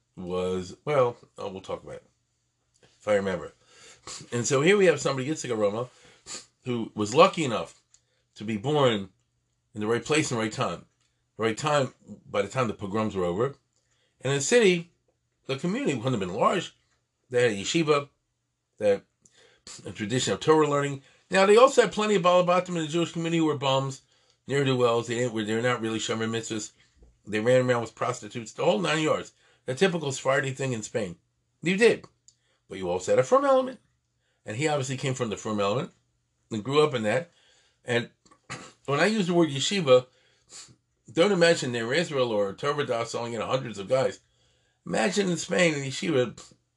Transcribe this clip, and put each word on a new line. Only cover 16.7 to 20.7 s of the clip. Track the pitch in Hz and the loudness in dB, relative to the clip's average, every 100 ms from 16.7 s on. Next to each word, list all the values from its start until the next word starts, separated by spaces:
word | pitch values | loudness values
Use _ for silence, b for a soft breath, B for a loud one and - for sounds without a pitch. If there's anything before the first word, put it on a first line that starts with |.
| _ _ _ _ _ - | _ _ _ _ _ -4
They | - | 2
had | 120 | 2
a | 101 | 0
yeshiva, | 92 165 151 147 139 _ _ _ _ _ _ - | -2 0 2 0 -2 _ _ _ _ _ _ -2
they | 104 | 0
had | 98 - _ _ B B B B - - | 0 -2 _ _ B B B B -16 -14
a | |
tradition | 95 104 127 123 | -8 -2 -2 0
of | 95 | 0
Torah | - 156 | 4 4
learning. | 147 | 4